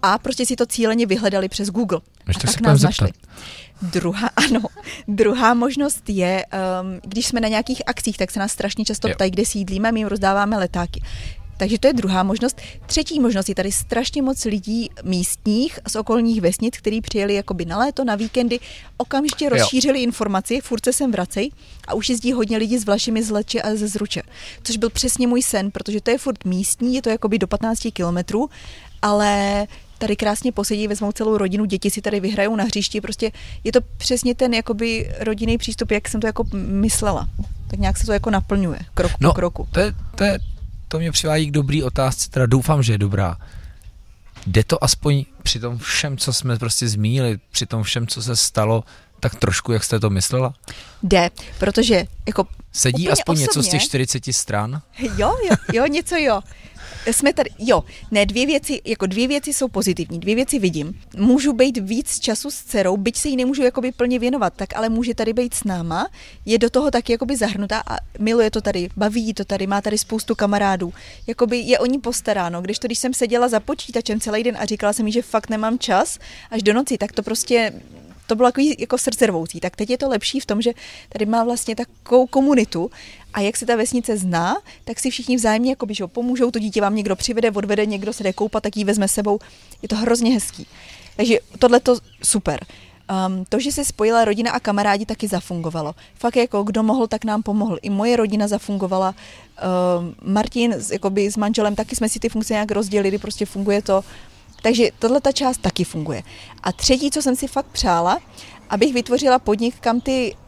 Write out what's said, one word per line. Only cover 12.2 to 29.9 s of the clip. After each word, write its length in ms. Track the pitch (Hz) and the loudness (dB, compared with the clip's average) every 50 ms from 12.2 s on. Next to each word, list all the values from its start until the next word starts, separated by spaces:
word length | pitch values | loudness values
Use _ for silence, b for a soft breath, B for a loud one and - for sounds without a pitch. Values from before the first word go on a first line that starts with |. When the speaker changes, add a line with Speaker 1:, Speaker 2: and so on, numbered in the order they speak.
| 185 | 2
Speaker 1:
možnost. 380 | 196 190 220 240 240 - B B B B B B | 0 0 0 -2 -2 -4 B B B B B B
Třetí 340 | - - 311 311 - 330 302 | -4 -2 -2 -2 -2 0 2
možnost 280 | 254 240 240 196 190 - | 2 2 2 0 -2 -2
je 60 | 196 | -2
tady 180 | - 220 196 196 | -2 -2 -2 -2
strašně 500 | - - - - 226 262 - - 294 269 | -4 -4 -2 -2 -2 -2 -2 -2 0 0
moc 220 | 262 269 262 - | 0 0 -2 -2
lidí 460 | 233 208 208 185 - 214 233 233 - - - - | -2 -2 -2 -2 -2 -4 -4 -4 -4 -8 -10 -4
místních 760 | - 185 180 185 - - - - 214 208 220 254 330 - - - - | -4 -2 -2 -2 -2 -4 -4 -2 0 0 2 0 -2 -4 -8 -10 -6
z 80 | - | -6
okolních 440 | 214 220 - 226 240 233 233 233 214 | -6 -2 0 2 2 2 2 2 2
vesnic, 360 | 180 175 185 - - 226 - - | 2 2 0 2 -2 -4 -4 -2
který 220 | - - 214 226 | -4 -2 -2 -2
přijeli 340 | 220 - - 220 196 202 202 | -4 -2 -2 -2 0 2 0
jakoby 300 | 196 202 - 196 175 170 | 0 0 -2 -4 -4 -4
na 140 | 165 165 202 | -4 0 0
léto, 260 | 233 285 277 - 277 | 0 0 0 -2 0
na 100 | 240 208 | 0 0
víkendy, 460 | 202 220 220 - 254 247 240 220 247 B B B B B B B | 0 -2 -2 0 0 0 2 0 -2 B B B B B B B
okamžitě 480 | - 247 - - 269 285 302 - - 302 | -8 -6 -2 -2 0 0 0 -2 0 0
Speaker 2:
Jo. 40 | 285 | 2
Speaker 1:
rozšířili 520 | 247 - 113 - - 254 254 294 269 277 247 | 4 4 2 4 2 2 2 2 0 0 0
informaci, 580 | 240 - - 220 208 196 190 190 - 233 269 | -2 -2 -2 -2 -2 0 -2 -2 -2 -4 -4
furt 240 | - - 247 220 - | -2 -4 -6 -2 0
se 80 | - 254 | 0 0
sem 200 | - 285 262 226 | 0 0 0 0
vracej 380 | 190 180 - - 202 202 285 - B B B B B B - | -2 -2 -4 -2 -4 -4 -4 -6 B B B B B B -6
a 60 | - | -6
už 140 | 226 214 - | -4 -2 -2
jezdí 240 | 254 226 214 240 262 | -2 -2 0 -2 0
hodně 260 | 240 220 208 226 220 | 0 0 0 0 -2
lidí 200 | 220 214 233 254 | 0 0 0 -2
s 60 | 214 | 2
vlašimi 380 | 208 202 208 - - 233 220 233 | 0 0 0 0 0 0 -2 0
z 80 | 214 | 0
Leče 320 | 214 208 214 - - 226 - | -2 -2 -2 -2 -4 -4 -2
a 140 | 214 214 | -2 -2
ze 120 | 214 208 208 | -2 -2 -2
Zruče, 340 | 196 202 208 202 - - - B B B B B B B B | -2 -4 -4 -4 -4 -8 -8 B B B B B B B B
což 140 | - 233 | -6 -2
byl 140 | 220 220 233 | 0 0 -2
přesně 360 | - - - 254 240 - 254 | 0 0 -2 -2 0 0 2
můj 160 | 240 240 247 262 | 2 2 2 0
sen, 280 | - - 208 190 202 | 0 0 0 -2 -2
protože 300 | - - - - 202 214 | -4 -6 -8 -4 -4 -2
to 100 | - - | 0 0
je 80 | 233 262 | 0 0
furt 260 | - 277 247 - - | 0 -4 -6 -4 -2
místní, 500 | 190 180 180 202 - - - 233 247 254 | -2 -2 0 0 -2 -2 -2 0 0 0
je 80 | 262 254 | 0 0
to 80 | 233 | 0
jakoby 280 | 220 226 - 214 190 180 | -2 0 0 0 2 2
do 80 | 190 | 0
patnácti 440 | - - 202 - 226 226 226 - 233 220 | 0 0 -2 0 -2 -2 -2 -4 -6 -4
kilometrů, 580 | - 180 170 175 175 180 - - 214 262 302 B B B B B B B B B B - | -2 -2 0 0 -2 -2 0 0 0 0 0 B B B B B B B B B B 0
ale 640 | 208 208 208 208 208 202 202 202 202 202 202 208 208 B B B B | 2 4 4 4 4 4 2 2 2 0 0 -2 -4 B B B B